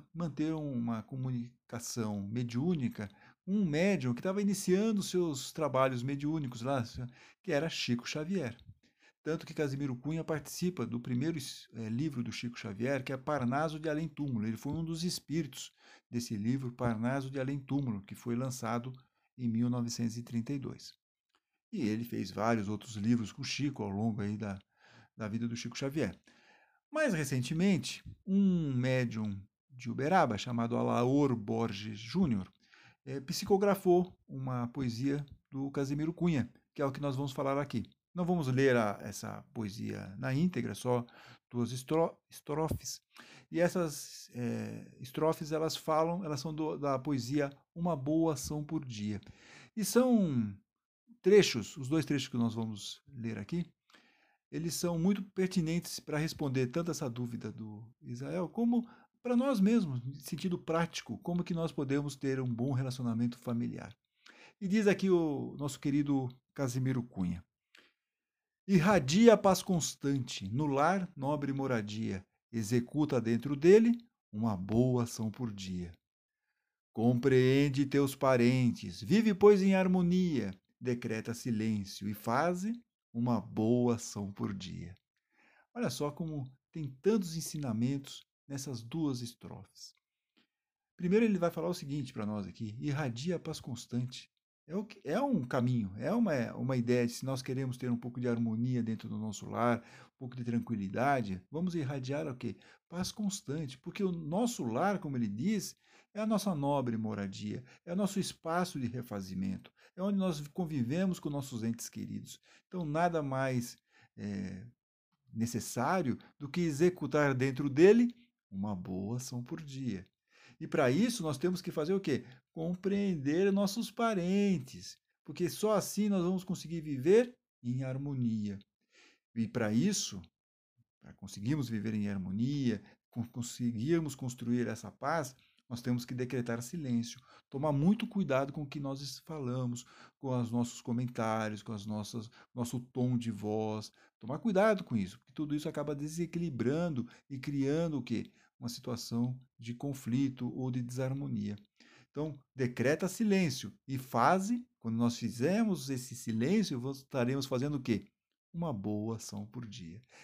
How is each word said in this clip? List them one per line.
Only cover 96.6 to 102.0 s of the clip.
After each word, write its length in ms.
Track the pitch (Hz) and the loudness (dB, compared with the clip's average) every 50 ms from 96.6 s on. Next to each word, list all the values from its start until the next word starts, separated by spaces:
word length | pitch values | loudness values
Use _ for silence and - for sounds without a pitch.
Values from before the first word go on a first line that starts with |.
| 120 127 131 | -2 0 0
ideia 300 | 123 117 120 123 123 120 | 0 2 4 4 4 4
de 60 | 117 120 | 2 0
se 120 | - 131 | -4 -4
nós 160 | 131 135 131 | -4 -4 -4
queremos 340 | - - 127 131 135 131 123 | -4 -4 -4 -4 -4 -4 -6
ter 140 | - 131 123 | -4 -2 -2
um 80 | 120 | -2
pouco 220 | 117 123 123 120 123 | -2 -4 -6 -6 -2
de 80 | 123 | -2
harmonia 560 | 123 120 117 117 113 110 113 120 127 127 123 113 | 0 0 0 0 0 0 0 0 0 0 0 0
dentro 260 | 113 113 101 - 107 | -2 -4 -4 -6 -8
do 80 | 107 | -6
nosso 300 | 104 110 110 98 - - | -6 -6 -6 -8 -8 -8
lar, 320 | 101 104 110 117 120 120 117 - - - - - - _ | -6 -2 2 2 2 2 0 -2 -8 -20 -20 -20 -20 _
um 40 | - | -14
pouco 160 | 131 127 123 | -14 -12 -10
de 80 | 127 120 | -8 -4
tranquilidade, 1000 | 120 117 117 - - 117 101 98 95 98 110 123 143 143 131 110 98 92 90 - _ | -2 -2 -2 -2 -2 -2 -2 -2 -2 -2 0 2 2 2 2 0 -2 -6 -8 -8 _
vamos 240 | 139 160 180 180 170 | -6 -4 -2 -2 -2
irradiar 540 | 170 143 127 147 139 | -2 -2 -2 -4 -4